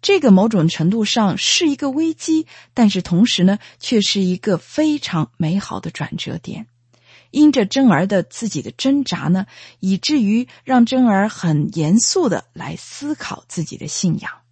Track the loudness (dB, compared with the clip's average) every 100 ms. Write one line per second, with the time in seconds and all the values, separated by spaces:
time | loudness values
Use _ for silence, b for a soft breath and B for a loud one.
0 | 2 2 6 6 6 2 0 0 -2 0
1 | -2 0 0 0 -2 0 0 -2 -4 -2
2 | -4 -4 -2 -2 -2 B B 2 2 2
3 | -2 2 2 4 2 2 B B -2 0
4 | 0 0 -2 -2 -2 -4 -4 -2 0 0
5 | -4 -4 -4 _ -2 -2 -4 -10 -12 -10
6 | -10 -8 -10 -10 -12 -14 -16 _ _ b
7 | b b b 4 4 4 0 2 4 4
8 | 2 0 -2 -8 -8 -6 -10 -6 -2 0
9 | -2 -4 0 -2 -2 B B B -2 -2
10 | 0 0 2 0 -2 b 0 2 4 4
11 | 4 4 0 -2 -2 0 -2 -2 2 2
12 | 2 0 0 -2 -8 -16 -12 -12 -16 -12
13 | -10 -8 -10 -14 _ -10 -8 -10 -10 -4
14 | -2 -4 -8 -18 _